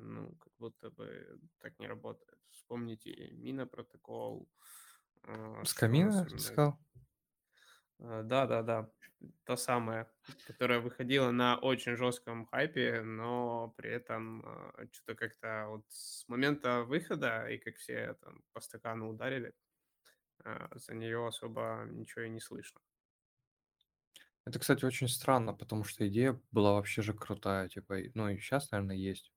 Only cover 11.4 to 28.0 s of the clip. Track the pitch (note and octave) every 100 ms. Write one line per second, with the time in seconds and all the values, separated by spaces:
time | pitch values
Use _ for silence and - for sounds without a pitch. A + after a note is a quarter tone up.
11.4 | B2 B2 C3 B2+ - A#2+ B2 A#2+ - A#2
12.4 | A2+ B2+ D#3 D#3+ A#2+ A#2 A2 A2 A#2 B2
13.4 | A#2+ A#2 A#2 - A2 A#2 - A2+ A2+ A2+
14.4 | - G#2+ - - A2+ - - G#2+ A2+ -
15.4 | A2+ A2 G#2+ G#2+ - - - - - B2
16.4 | C#3 D3 B2 B2 A#2+ D3+ E3 E3+ C3+ A2+
17.4 | A2+ A#2 - - - A#2+ A2 A#2 - -
18.4 | _ A2+ - A2 A#2 A2+ A2 A2 B2 C3+
19.4 | A2+ - _ _ _ _ _ _ _ _
20.4 | - A2 - - - A2+ A2+ A2+ A#2 A2
21.4 | A#2 A2+ A2+ A2+ A2+ A2+ A2+ - A2+ A2+
22.4 | - - - - _ _ _ _ _ _
23.4 | _ _ _ _ _ _ _ - - _
24.4 | - A#2 - C#3 C3 B2 B2 B2 - C3
25.4 | A2+ G2+ - G#2+ G2+ - G#2 G#2 C3 A#2+
26.4 | - A2+ G2+ G2+ G2+ - G#2 G#2 - G2+
27.4 | G2+ G2 F#2 - - G2